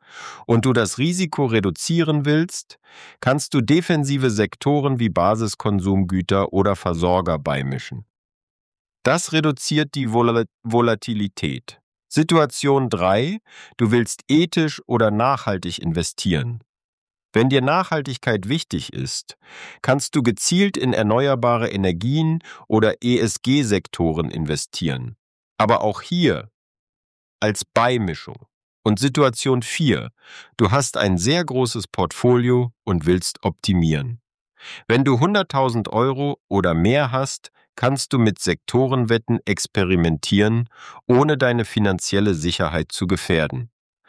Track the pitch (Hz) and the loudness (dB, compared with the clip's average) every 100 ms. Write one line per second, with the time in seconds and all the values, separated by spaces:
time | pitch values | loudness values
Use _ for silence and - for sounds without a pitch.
0 | _ - - - - 117 113 117 104 - | _ -20 -18 -10 0 2 4 2 0 0
1 | 151 175 175 - 135 110 98 80 - 165 | -2 0 -2 -2 0 2 0 -2 -2 0
2 | 160 151 143 151 175 - - - _ - | 2 0 2 0 0 -6 -14 -20 _ -20
3 | - - 127 139 - - 113 156 175 165 | -20 -4 0 0 0 -2 2 2 2 0
4 | 139 139 131 107 104 - 143 147 139 127 | 0 0 0 2 0 0 -2 0 0 0
5 | 113 85 90 110 110 - 110 104 92 98 | 0 2 2 2 -2 -2 -2 0 2 0
6 | 90 92 87 98 98 95 98 95 - 85 | 0 -2 0 0 0 0 0 0 -2 0
7 | 87 90 87 78 71 69 67 67 - 64 | 2 0 0 -4 -4 -4 -4 -8 -10 -16
8 | - _ _ _ _ _ _ _ _ _ | -16 _ _ _ _ _ _ _ _ _
9 | 123 160 - 160 151 135 - 151 151 143 | 0 0 0 -2 0 -2 -2 -2 -2 -4
10 | 123 117 120 117 113 _ 113 117 117 110 | -2 2 2 2 -2 _ -2 2 2 0
11 | - 107 101 - 80 65 - - _ _ | -4 -4 -4 -4 -6 -8 -14 -20 _ _
12 | - - 160 165 147 - 143 139 127 90 | -6 -2 2 2 2 0 0 2 0 0
13 | 92 101 139 220 _ - - - 113 120 | 2 2 0 -6 _ -20 -14 -2 2 2
14 | 113 - - 147 170 - 156 - - 120 | 0 -4 0 2 2 0 -2 -4 -4 0
15 | 110 104 127 135 - 98 87 82 85 82 | 2 2 0 0 -2 -4 -6 -6 -4 -2
16 | 85 - 98 80 62 110 _ _ _ _ | -4 -4 -2 -2 -2 -10 _ _ _ _
17 | _ _ _ 110 131 135 127 170 180 160 | _ _ _ 2 4 4 2 0 0 -2
18 | 131 127 - 107 95 160 - 78 - - | -4 -6 -2 -2 -2 -4 -4 -8 -8 -8
19 | 67 - - - _ - - - - 139 | -8 -8 -12 -20 _ -20 -20 -8 0 0
20 | - 156 120 110 - 175 202 - 127 - | 0 0 0 0 0 2 2 0 -2 0
21 | 107 113 139 131 120 117 110 101 95 85 | 2 2 2 0 0 0 -2 0 -2 0
22 | 110 147 160 165 - - - 107 107 - | -2 0 0 -2 -6 -16 -2 2 2 0
23 | 123 123 107 - - 143 120 98 - - | 0 0 0 -2 0 0 2 -2 -2 -4
24 | 82 80 78 80 76 73 - - 82 65 | -2 0 -4 -4 -4 -4 -8 -6 -6 -6
25 | 62 - _ _ _ - 107 117 107 101 | -10 -16 _ _ _ -2 2 2 0 -4
26 | - 175 160 78 78 _ _ _ _ _ | -4 0 0 0 -6 _ _ _ _ _
27 | _ _ _ - 107 101 - - 117 123 | _ _ _ -4 -2 -2 -2 0 2 0
28 | 98 78 - - _ _ _ _ 110 104 | -2 -6 -12 -20 _ _ _ _ -2 2
29 | 139 131 135 120 135 127 - - 151 80 | 2 2 2 2 0 0 -2 -2 0 0
30 | 57 _ - - - - 107 131 139 - | -2 _ -20 -20 -12 0 2 2 0 0
31 | 101 90 98 170 165 127 123 117 95 - | 0 2 2 0 0 -2 -2 -4 -8 -2
32 | 87 - 123 123 123 123 123 - - 87 | -2 0 2 4 4 2 0 -6 -4 -2
33 | 78 185 - - 104 - - 92 80 78 | 2 0 0 -4 -6 -4 -2 2 2 0
34 | 65 117 _ _ _ _ - - - 117 | -4 -12 _ _ _ _ -20 -12 0 2
35 | 135 123 165 208 180 139 131 117 95 113 | 2 2 2 0 0 0 0 0 -2 0
36 | 127 131 143 - - 98 90 82 92 135 | 0 0 -4 -6 -4 0 2 2 4 2
37 | 135 131 135 - - _ _ - 123 135 | 2 -2 -4 -8 -16 _ _ -2 -2 -2
38 | - 135 110 92 - 82 - 123 131 131 | -2 2 2 0 -2 -4 0 0 2 0
39 | 117 117 - 117 - 98 - - 92 90 | 0 0 0 -4 -2 -4 -2 -2 2 2
40 | 85 78 - 98 104 117 117 - - - | 2 0 0 2 2 2 -4 -10 -20 -10
41 | - 123 151 143 127 120 107 - 104 92 | 2 4 4 2 2 0 -2 0 0 0
42 | - 98 104 85 80 - 85 80 78 - | -2 0 0 0 -2 -2 -2 -2 -4 -4
43 | 90 92 - 85 73 65 - _ _ _ | -2 -2 0 0 0 -4 -12 _ _ _